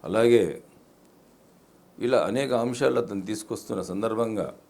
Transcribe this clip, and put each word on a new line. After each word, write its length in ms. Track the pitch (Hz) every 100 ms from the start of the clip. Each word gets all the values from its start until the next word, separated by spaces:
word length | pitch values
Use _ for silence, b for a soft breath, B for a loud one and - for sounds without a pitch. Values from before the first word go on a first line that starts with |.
అలాగే 580 | 76 104 120 117 87 71 - - _ _ _ _ _ _ _ _ _ _ _ -
ఇలా 200 | 120 123
అనేక 340 | 82 120 139
అంశాలు 460 | 123 120 123 135 120
అతను 240 | 107 98
తీసుకొస్తున్న 600 | 95 107 - 110 - 98
సందర్భంగా 760 | 90 92 110 110 113 107 80 -